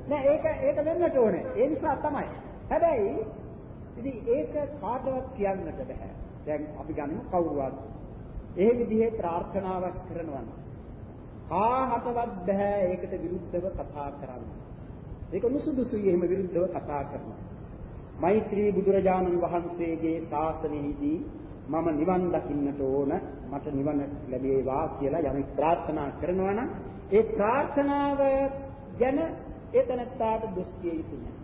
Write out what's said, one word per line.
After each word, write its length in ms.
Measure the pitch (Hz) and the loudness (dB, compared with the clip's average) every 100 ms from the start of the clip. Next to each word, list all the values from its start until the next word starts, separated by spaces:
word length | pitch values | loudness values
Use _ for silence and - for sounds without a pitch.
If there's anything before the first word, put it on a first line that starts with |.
නෑ, 200 | - 285 269 | 0 2 4
ඒක, 200 | 302 320 277 | 4 2 0
ඒක 200 | 269 294 | 0 2
වෙන්නට 380 | 302 349 339 269 | 2 4 4 6
ඕනේ. 280 | 226 170 - | 6 4 -2
ඒ 160 | 196 269 | 2 2
නිසා 280 | 311 311 269 | 2 0 0
තමයි. 300 | 302 277 151 - - - - | 0 -2 -4 -8 -12 -12 -2
හැබැයි 480 | 294 330 285 202 294 440 - - - - - - | 4 4 4 2 0 -4 -8 -12 -14 -14 -14 -14
ඉතින් 240 | - 247 240 | -8 -8 -6
ඒක 300 | 208 254 285 294 285 - | 2 2 2 -2 -4 -4
කාටවත් 520 | 190 240 269 262 - | -4 -2 -2 -2 -4
කියන්නට 480 | - 196 190 165 - | 0 0 0 -4 -6
බෑ. 300 | 127 127 98 - - - | -8 -8 -8 -10 -12 -10
දැන් 220 | - 151 151 | -4 -4 -4
අපි 200 | - 156 | -8 -6
ගනිමු 300 | 151 143 180 | -4 -2 -4
කවුරුවත් 540 | 254 185 165 143 135 135 - - - - - - - | 0 0 2 0 -2 -4 -10 -12 -12 -12 -10 -10 -10
ඒ 180 | - 196 | 4 4
විදිහේ 400 | 240 220 220 226 | 6 2 4 2
ප්‍රාර්ථනාවක් 840 | 220 175 165 190 196 190 185 180 - | 2 0 0 -2 -4 -2 -2 -2 -4
කරනවා 380 | - 170 165 139 | -8 -8 -6 -6
නම් 100 | 113 - - - - - - - - - - | -8 -12 -12 -14 -14 -14 -14 -14 -14 -14 -4
කාහටවත් 880 | 170 220 254 262 233 247 240 233 196 | 2 4 4 2 0 0 0 -2 -2
බෑ 360 | 180 196 202 202 | 0 4 4 4
ඒකට 320 | 185 180 - | 2 0 -2
විරුද්ධව 520 | 180 165 180 - 175 185 | -4 -4 -4 -2 -2 -2
කතා 380 | 175 143 147 143 | -4 -8 -6 -8
කරන්න. 340 | 139 127 127 - - - - - - - - - | -8 -10 -10 -10 -12 -12 -14 -12 -12 -12 -12 -6
ඒක 160 | 190 233 | -2 0
නුසුදුසුයි 640 | 285 - 262 240 214 196 | 0 0 0 0 2 4
එහෙම 160 | 175 | 4
විරුද්ධව 420 | 170 190 185 165 180 | 4 2 0 2 0
කතා 340 | - - 147 | 0 -4 -4
කරනවා. 380 | 139 123 117 107 - - - - - - - - | -4 -8 -10 -12 -12 -12 -12 -12 -12 -12 -12 0
මෛත්‍රී 520 | 165 214 - 202 208 | 4 4 4 2 4
බුදුරජාණන් 680 | 185 190 196 185 185 180 175 | 4 6 6 6 4 4 2
වහන්සේගේ 760 | 165 170 170 170 170 160 160 165 | 2 0 -2 -4 -2 0 0 0
ශාසනයෙහිදී 1000 | 160 147 160 156 156 147 143 147 143 160 196 - - - | -2 0 0 0 -2 -2 -2 -2 0 0 -2 -10 -12 -12
මම 240 | - 156 165 | -2 0 2
නිවන් 340 | 151 165 180 180 | 2 4 4 4
දකින්නට 540 | 160 - 147 143 143 | 0 0 0 0 0
ඕන, 300 | 135 135 139 175 - - - | 0 2 2 0 -2 -10 -8
මට 200 | 139 151 | -6 -4
නිවන 300 | 139 139 147 139 - - | -2 0 0 -2 -6 -4
ලැබේවා 600 | 127 135 135 127 131 156 | -2 2 2 4 2 0
කියලා 320 | - 139 156 | 0 0 2
යමෙක් 280 | 147 139 139 | 0 0 -2
ප්‍රාර්ථනා 580 | - 151 170 - 156 143 | 2 4 4 2 -2 -4
කරනවා 420 | - 147 185 190 | -4 -2 0 2
නම් 160 | 202 269 - - - - | 0 -2 -4 -8 -10 2
ඒ 160 | 196 220 | 4 4
ප්‍රාර්ථනාව 960 | - 202 262 302 - 285 285 285 277 277 269 269 269 - - - - | 4 4 4 2 2 4 4 2 4 4 6 2 -2 -10 -12 -12 0
ගැන 240 | 254 277 320 - - - - | 2 4 0 -4 -10 -12 2
ඒ 140 | 233 | 4
තැනැත්තාට 600 | 254 247 240 - 220 220 220 | 4 0 -4 0 2 2 0
දොස් 220 | 180 180 | -4 -4
කිය 200 | - 175 | -4 -4
යුතු 220 | 160 156 - | -4 -6 -8
නෑ. 200 | - - | -8 -10